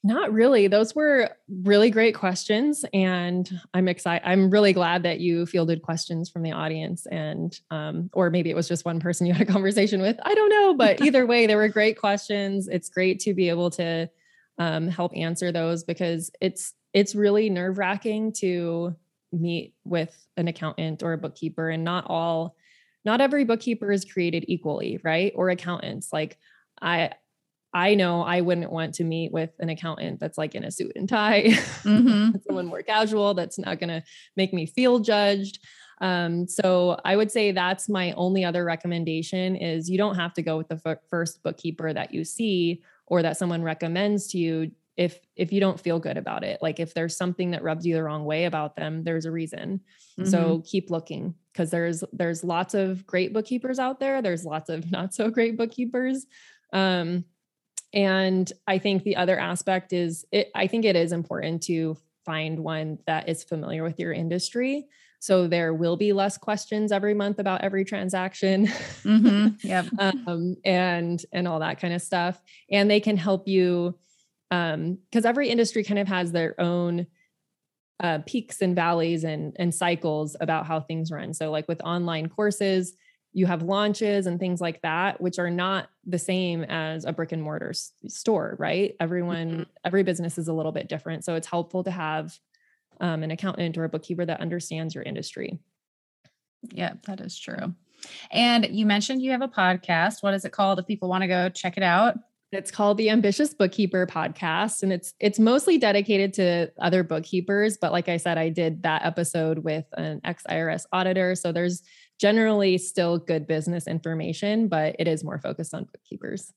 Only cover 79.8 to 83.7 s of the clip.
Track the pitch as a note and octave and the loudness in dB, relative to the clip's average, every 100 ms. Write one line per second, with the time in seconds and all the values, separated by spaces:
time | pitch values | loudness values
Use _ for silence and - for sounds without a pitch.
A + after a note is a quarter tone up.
79.8 | F3 F3 E3 D3+ D3+ C#3+ D#3+ D#3+ D3+ D#3+ | 0 0 -2 -2 -4 -6 -2 -2 -2 -6
80.8 | - D#3+ D#3+ D3+ - E3 D#3 D#3 D#3 D#3+ | -4 -6 -6 -6 -8 -6 -4 -4 -4 -6
81.8 | E3 F3 E3+ D#3+ D#3+ - G#3 G3+ G3 F#3+ | -4 -2 -2 -2 -4 -2 -2 0 0 0
82.8 | F3+ - _ _ _ - F#3 E3+ E3 | -2 -10 _ _ _ 0 2 2 0